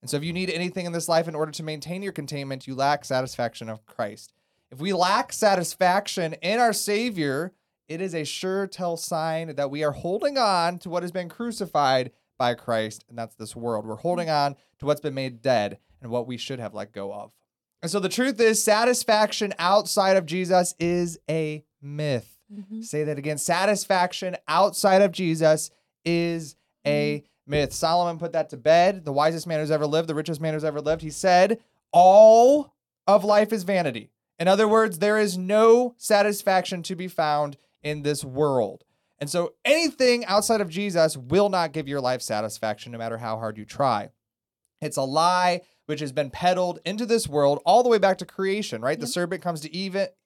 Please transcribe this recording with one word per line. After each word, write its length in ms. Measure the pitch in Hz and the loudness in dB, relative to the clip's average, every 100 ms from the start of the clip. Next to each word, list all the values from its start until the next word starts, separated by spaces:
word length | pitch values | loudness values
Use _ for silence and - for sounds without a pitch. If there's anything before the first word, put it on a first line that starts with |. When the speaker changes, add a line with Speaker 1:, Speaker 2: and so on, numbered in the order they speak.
Speaker 1:
And 80 | 131 | -6
so 60 | 147 | -6
if 60 | |
you 80 | 156 | -6
need 180 | 170 185 | -6 -6
anything 340 | 165 180 185 | -4 -6 -6
in 80 | 175 | -8
this 160 | 170 165 | -8 0
life 200 | 165 165 | 0 0
in 60 | |
order 180 | 156 156 | -6 -6
to 100 | 147 | -6
maintain 400 | 156 156 151 180 | -10 -10 -10 -10
your 100 | 196 | -10
containment, 540 | - 143 147 139 135 127 | -10 -10 -10 -8 -10 -10
you 80 | |
lack 300 | 131 139 147 | -2 0 0
satisfaction 640 | - 131 131 - 120 - 113 | -2 -4 -4 -4 -6 -6 -14
of 160 | 110 _ | -14 _
Christ. 460 | - 110 110 - _ _ _ _ | -8 -8 -8 -20 _ _ _ _
If 100 | 127 | -10
we 120 | 170 | -6
lack 400 | 185 180 208 254 | 0 2 2 -2
satisfaction 1000 | - 214 196 170 - 180 185 208 - 165 160 | 0 2 2 -2 0 2 2 -2 -6 -6 -6
in 160 | 165 220 | -4 0
our 140 | 240 | 2
Savior, 800 | 214 - 208 247 196 147 135 180 _ _ _ _ | 0 -2 -2 -2 -4 -2 -2 -6 _ _ _ _
it 120 | 165 | -8
is 140 | 190 | -6
a 100 | 175 | -6
sure 420 | 147 - 185 190 196 | -8 -6 -4 -4 -6
tell 300 | - 180 165 | -6 -6 -6
sign 580 | - 165 160 160 165 | -6 -4 -4 -4 -6
that 160 | 143 143 | -4 -4
we 120 | 143 | -2
are 80 | 151 | -2
holding 440 | 135 170 196 285 277 | -2 -4 -2 -2 0
on 420 | 226 185 170 175 | 2 2 0 -2
to 100 | 185 | -6
what 120 | 175 | -6
has 80 | 175 | -6
been 160 | 180 175 | -8 -10
crucified 840 | - 240 220 185 151 139 131 123 _ _ _ | -8 -10 -8 -4 0 4 2 0 _ _ _
by 180 | 123 | -2
Christ, 500 | 117 - 113 110 107 _ | -2 -2 -2 -2 -8 _
and 80 | 117 | -14
that's 200 | 113 _ | -14 _
this 180 | 107 | -16
world. 320 | - 117 110 110 | -10 -6 -4 -6
We're 100 | 107 | -6
holding 320 | 165 175 165 | -4 -4 0
on 280 | 151 143 139 _ _ | 0 0 -4 _ _
to 60 | 139 | -4
what's 140 | 147 | -2
been 140 | 151 | -2
made 260 | 131 131 120 | -6 -8 -6
dead 380 | 135 120 104 95 _ _ | 0 2 0 -6 _ _
and 100 | 123 | -8
what 160 | 120 120 | -6 -6
we 100 | 123 | -10
should 220 | - 135 | -10 -10
have 160 | 110 | -10
let 180 | 104 104 | -12 -14
go 200 | - 98 | -12 -12
of. 200 | 101 107 _ _ _ _ _ | -12 -16 _ _ _ _ _
And 80 | 170 | -6
so 100 | 196 | -4
the 80 | 190 | -4
truth 320 | 185 262 214 | -2 -2 2
is, 240 | 226 220 | 2 2
satisfaction 880 | - 208 240 247 - 214 214 - 202 - | 2 2 2 0 2 2 2 -2 -6 -2
outside 580 | 170 202 202 - 190 190 | 2 2 2 0 2 2
of 100 | 165 | 0
Jesus 480 | 175 180 185 180 - | -6 2 2 2 -2
is 400 | 170 175 175 165 - | -2 -2 -2 -6 -6
a 340 | 160 156 151 _ _ | -4 -4 -8 _ _
myth. 580 | 143 147 151 127 - _ _ | -14 -8 -4 -4 -6 _ _
Speaker 2:
Mm-hmm. 280 | 208 196 220 | -18 -14 -14
Speaker 1:
Say 240 | 226 151 | -8 -4
that 140 | 151 147 | -4 -4
again. 200 | 143 147 | -6 -6
Satisfaction 1000 | - 170 196 202 - 190 180 - 185 180 - | -2 0 0 -2 0 0 0 -4 -8 -10 -2
outside 540 | 160 196 - 208 190 | 2 2 2 2 4
of 100 | 196 | 2
Jesus 580 | 175 185 160 160 156 - _ _ _ | 0 -4 2 2 2 -2 _ _ _
is 520 | 165 170 170 170 151 - _ _ | -2 -2 0 -4 -8 -18 _ _
a 340 | 143 147 147 147 | -2 0 0 -4
Speaker 2:
Mm-hmm. 320 | - _ - | -10 _ -6
Speaker 1:
myth. 220 | 147 143 | -2 -2
Solomon 460 | - 165 170 175 165 | -2 0 0 0 -4
put 140 | 170 | -6
that 180 | 165 156 | -4 -6
to 60 | 143 | -4
bed. 480 | 131 165 180 190 | 4 6 6 2
The 80 | 156 | -4
wisest 340 | 139 156 165 170 | 0 2 0 -4
man 140 | 160 | -4
who's 100 | 151 | 0
ever 160 | 151 151 | 0 0
lived, 220 | 151 165 | 0 -2
the 60 | |
richest 260 | 151 151 156 | -4 -4 -4
man 140 | 160 | -4
who's 100 | 156 | -2
ever 160 | 156 147 | -4 -4
lived. 220 | 147 160 | -2 -4
He 80 | 160 | -4
said, 480 | 143 190 180 190 226 _ _ _ | -4 4 6 4 2 _ _ _
"All 840 | 170 185 196 220 226 247 294 277 _ _ _ - | 8 10 12 12 12 8 6 2 _ _ _ 2
of 180 | 202 | 4
life 280 | 196 208 214 | 6 4 4
is 100 | 220 | 0
vanity." 460 | 180 196 170 113 104 _ _ _ | 0 0 0 -4 -12 _ _ _
In 100 | 170 | 2
other 180 | 196 214 | 4 6
words, 300 | 220 220 170 | 4 4 0
there 200 | 202 214 | 0 2
is 200 | 208 180 | 0 -2
no 560 | 185 208 226 233 247 - | 0 4 6 6 4 -6
satisfaction 840 | - 208 208 202 - 190 185 185 | 0 2 4 0 0 0 0 -8
to 120 | 165 180 | -8 -10
be 100 | 185 | -8
found 480 | - 156 147 147 143 _ _ | -4 -2 0 -2 -6 _ _
in 200 | 151 151 | -8 -6
this 220 | 143 147 | -4 -4
world. 600 | 143 131 151 135 104 - _ _ _ _ | -6 -2 0 2 0 -4 _ _ _ _
And 120 | 147 | -8
so 240 | 175 170 _ | -4 -6 _
anything 600 | 240 302 330 - 254 240 | 0 2 2 0 2 2
outside 360 | 208 202 214 226 | 2 0 2 0
of 80 | 196 | 0
Jesus 480 | 160 208 170 160 156 | -4 -4 2 2 0
will 320 | 127 170 202 | -2 2 2
not 240 | 190 165 | 0 -2
give 140 | 147 139 | -6 -6
your 120 | 143 | -4
life 220 | 127 127 | -2 -2
satisfaction, 680 | - 107 110 - 110 107 - | -4 -4 -4 -6 -6 -6 -10
no 60 | 117 | -10
matter 200 | 113 113 | -8 -8
how 180 | 117 110 | -8 -8
hard 180 | 113 107 | -8 -10
you 80 | |
try. 460 | 104 - 139 110 - _ _ _ _ _ _ _ | -16 -2 0 0 -4 _ _ _ _ _ _ _
It's 160 | 151 147 | -8 -4
a 60 | |
lie 600 | 135 143 170 180 180 180 _ _ - | -2 2 2 2 2 -2 _ _ -10
which 140 | 147 | -8
has 120 | 147 | -6
been 180 | 131 143 | -4 -6
peddled 500 | - 180 180 180 175 | -2 0 0 -2 -4
into 220 | - 208 226 | -8 -8 -2
this 220 | 226 220 | -2 0
world 320 | 147 143 143 | 0 2 2
all 180 | - 208 | 4 4
the 60 | 254 | 6
way 100 | 226 | 4
back 200 | 196 185 | 2 0
to 80 | 180 | -6
creation, 560 | - 190 202 202 113 | -6 -4 -4 -4 -6
right? 160 | 120 147 | -4 -4
The 80 | 139 | -4
Speaker 2:
Yep. 60 | |
Speaker 1:
serpent 300 | 180 175 180 | -6 -4 -4
comes 180 | 175 165 | -6 -8
to 120 | 151 | -8
Eve 340 | 165 190 185 190 _ | -8 -6 -4 -6 _